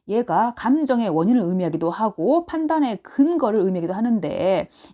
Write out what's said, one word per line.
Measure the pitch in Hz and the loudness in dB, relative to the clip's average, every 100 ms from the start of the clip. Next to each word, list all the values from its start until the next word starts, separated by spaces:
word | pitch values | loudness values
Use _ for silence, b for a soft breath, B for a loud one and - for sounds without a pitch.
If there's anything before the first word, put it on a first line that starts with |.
| - | -6
얘가 | 220 240 170 240 | -4 0 0 0
감정의 | 233 226 302 269 240 214 | -2 0 2 2 0 0
원인을 | 160 185 247 | 0 2 2
의미하기도 | 175 185 170 160 160 | 2 -2 -2 -2 -4
하고 | 170 220 214 185 339 | -2 -4 -2 0 0
판단의 | 339 320 311 320 269 196 | 0 -4 -2 0 0 -4
근거를 | - - 294 339 233 214 | -6 0 2 2 0 2
의미하기도 | 185 180 165 | 0 0 -4
하는데, | 185 233 226 151 - 185 180 - B B | -2 0 0 -2 -2 0 0 -4 B B